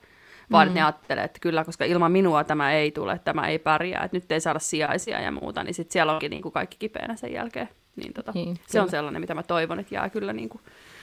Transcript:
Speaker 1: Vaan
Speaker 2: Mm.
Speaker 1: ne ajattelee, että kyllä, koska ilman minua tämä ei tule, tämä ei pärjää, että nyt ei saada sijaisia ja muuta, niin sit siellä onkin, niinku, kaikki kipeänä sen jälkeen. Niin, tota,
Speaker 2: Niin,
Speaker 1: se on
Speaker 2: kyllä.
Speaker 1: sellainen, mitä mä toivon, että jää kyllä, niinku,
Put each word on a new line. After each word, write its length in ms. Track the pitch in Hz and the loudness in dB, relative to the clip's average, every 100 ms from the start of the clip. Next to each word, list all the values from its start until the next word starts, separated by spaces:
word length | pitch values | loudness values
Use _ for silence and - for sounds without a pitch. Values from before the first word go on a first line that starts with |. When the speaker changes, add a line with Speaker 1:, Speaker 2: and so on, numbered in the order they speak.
| _ _ - - - | _ _ -20 -20 4
Speaker 1:
Vaan 160 | 170 156 | 6 6
Speaker 2:
Mm. 60 | |
Speaker 1:
ne 80 | 180 | 6
ajattelee, 400 | 156 151 - - | 2 2 -4 -2
että 160 | - - | -2 -2
kyllä, 240 | 175 160 160 | 0 0 -2
koska 200 | - 131 | -2 0
ilman 260 | 175 170 | 4 6
minua 320 | 185 190 151 | 6 6 4
tämä 300 | 151 151 143 | 2 2 2
ei 180 | 151 151 | 4 2
tule, 280 | 151 98 170 | 0 -4 -2
tämä 240 | - 147 151 | -2 -2 0
ei 120 | 156 | 0
pärjää, 440 | - 156 175 185 | 2 0 0 -4
että 140 | 185 180 | -2 -4
nyt 140 | 180 | -2
ei 80 | 160 | -2
saada 200 | 160 156 | 0 -2
sijaisia 640 | - 151 151 - - - | -2 -2 0 0 -2 -4
ja 100 | - | -4
muuta, 320 | 71 - - | -6 -6 -6
niin 100 | - | -6
sit 180 | 175 165 | -6 -2
siellä 220 | 185 156 | 2 2
onkin, 160 | 156 147 | 2 -2
niinku, 200 | 147 151 | -6 -6
kaikki 260 | 147 165 - | -6 -6 -8
kipeänä 360 | 220 - - 220 | -10 -8 -8 -8
sen 180 | 240 | -8
jälkeen. 360 | - 233 - 233 _ _ - | -8 -8 -8 -10 _ _ -14
Niin, 180 | - | -12
tota, 180 | - - 185 | -12 -8 -6
Speaker 2:
Niin, 200 | 170 175 - | -6 -8 -2
Speaker 1:
se 120 | 220 | 2
on 40 | 190 | 2
Speaker 2:
kyllä. 60 | |
Speaker 1:
sellainen, 300 | 165 147 160 | 0 -4 -6
mitä 120 | - | -6
mä 100 | 151 | -8
toivon, 360 | - 170 160 175 | -2 0 0 -4
että 160 | 196 196 | -6 -4
jää 140 | 196 | -4
kyllä, 240 | 214 196 | -4 -6
niinku, 280 | 220 226 - - - - - | -6 -10 -14 -20 -20 -20 -20